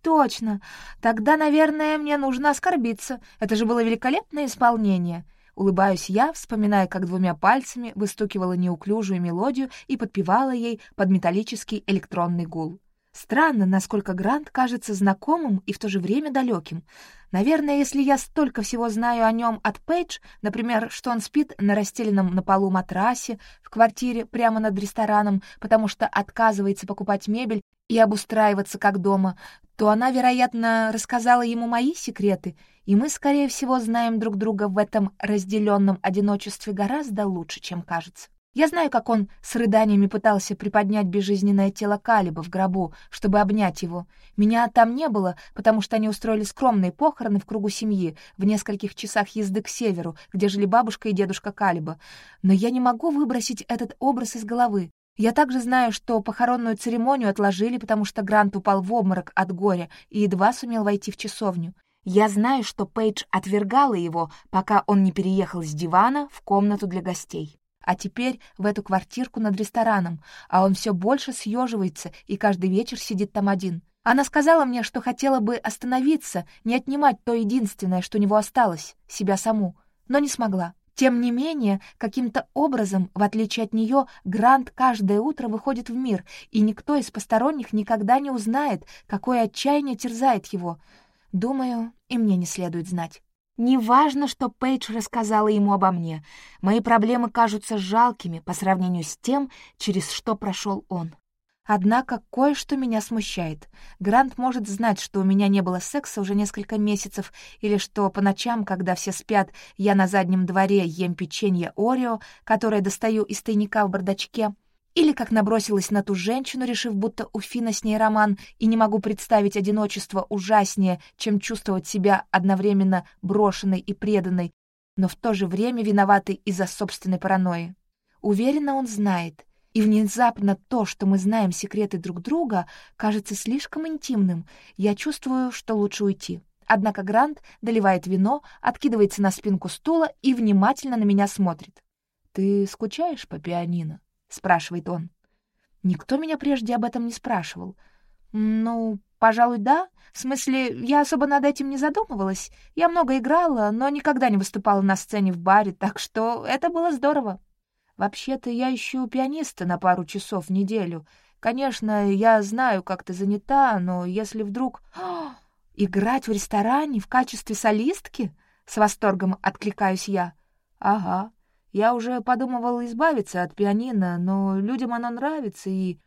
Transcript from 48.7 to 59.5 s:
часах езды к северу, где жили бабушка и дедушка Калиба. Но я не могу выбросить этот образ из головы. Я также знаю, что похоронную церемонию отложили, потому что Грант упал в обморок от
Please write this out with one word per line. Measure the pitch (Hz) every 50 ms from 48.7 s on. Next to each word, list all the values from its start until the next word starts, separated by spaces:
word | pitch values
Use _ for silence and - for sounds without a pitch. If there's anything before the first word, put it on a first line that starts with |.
| 202 196 - 202 -
часах | - - 202 - 220 202 196
езды | - 214 214 196 190 214 202
к | -
северу, | - - 240 220 190 170 170 170 156 - - _ -
где | 196 202 202
жили | 190 202 202
бабушка | 190 202 233 240 226 208 - - 220
и | 202
дедушка | 185 202 185 190 - - 208
Калиба. | 202 - 208 196 175 170 156 156 160 - - - - - - - - _ -
Но | 190 196
я | 190 208 233
не | 254 254
могу | 247 247 240 226 311 339
выбросить | 302 285 302 226 254 240 220 - 247 196 - _
этот | 240 226 240 208 - _
образ | 247 269 269 240 254 220 -
из | 233 220
головы. | 208 233 240 247 233 202 196 180 160 _ _ _ _ _
Я | - 208 226 233
также | 294 302 262 254 262
знаю, | 233 240 254 254 247 233
что | 220 - _ - 233 220
похоронную | 202 - 208 - 247 240 247 247 233 226 220
церемонию | 202 - 240 240 233 226 254 277 269 240 208
отложили, | 196 - 208 202 190 180 208 233 240 254
потому | - 202 220 214 208
что | 196 - -
Грант | 202 196 214 208 208 196 -
упал | 196 185 214 196 196 185
в | 185 226
обморок | 240 202 190 190 180 180 - _
от | - 190 180